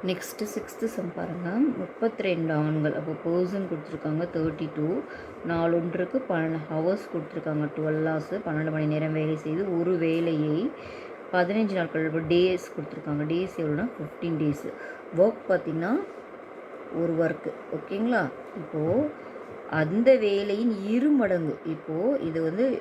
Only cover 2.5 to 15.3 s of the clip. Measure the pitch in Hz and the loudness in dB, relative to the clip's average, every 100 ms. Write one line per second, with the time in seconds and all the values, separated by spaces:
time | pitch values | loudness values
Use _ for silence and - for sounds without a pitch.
2.5 | 151 151 156 151 - 156 156 170 175 180 | 2 4 2 2 0 -4 -4 0 2 2
3.5 | 196 185 160 147 160 156 156 175 170 160 | 0 -4 -4 -6 -6 -2 0 0 0 0
4.5 | 151 156 151 151 220 - - - - 160 | -2 -6 -2 0 0 -4 -12 -12 -10 -2
5.5 | 165 165 170 170 180 180 262 - 175 160 | 2 4 4 2 -2 0 -2 0 0 0
6.5 | 160 151 156 165 208 - 170 151 165 160 | -2 -2 0 2 0 -2 -6 -6 -6 -2
7.5 | 151 147 - 156 156 156 156 151 196 190 | 0 -2 -2 0 2 2 0 -2 -4 -2
8.5 | 156 156 156 151 151 156 156 156 156 156 | -2 0 0 2 2 0 0 0 -2 -2
9.5 | 160 196 170 170 180 165 165 170 156 151 | -2 0 2 2 2 4 2 2 2 2
10.5 | 151 262 - - - - - - 180 175 | 2 0 -4 -12 -12 -14 -14 -2 2 4
11.5 | 208 214 190 165 160 160 160 160 175 185 | 4 2 2 0 0 0 0 4 6 6
12.5 | 180 - - 147 131 - 147 151 170 185 | 2 -4 -8 -8 -8 -2 -2 0 0 -2
13.5 | - 160 147 240 - 151 - 170 160 151 | -2 0 0 -2 -4 -10 -4 -2 2 2
14.5 | 143 - - - - - 165 202 | 0 -4 -10 -12 -12 -6 4 4